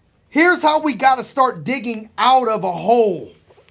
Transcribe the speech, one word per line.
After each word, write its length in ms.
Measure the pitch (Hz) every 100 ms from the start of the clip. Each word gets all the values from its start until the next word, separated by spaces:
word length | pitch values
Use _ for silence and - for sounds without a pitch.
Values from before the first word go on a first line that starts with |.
| _ _ _
here's 340 | 285 349 349
how 160 | 302 302
we 160 | 302 208
gotta 280 | 262 262
start 400 | - 277 254 175
digging 460 | 147 262 226 220 220 -
out 300 | 233 262 233
of 160 | 214
a 80 | 185
hole 600 | 170 180 240 214 156 107 _ _ _ _